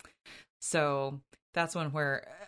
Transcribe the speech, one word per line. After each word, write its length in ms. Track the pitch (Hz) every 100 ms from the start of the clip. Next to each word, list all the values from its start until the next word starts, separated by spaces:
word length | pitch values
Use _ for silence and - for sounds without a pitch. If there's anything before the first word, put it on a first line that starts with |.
| - _ - - - _
So 600 | - 165 147 139 139 139 - - _
that's 200 | 170 165
one 180 | 175 151
where 340 | 151 143 135 - 151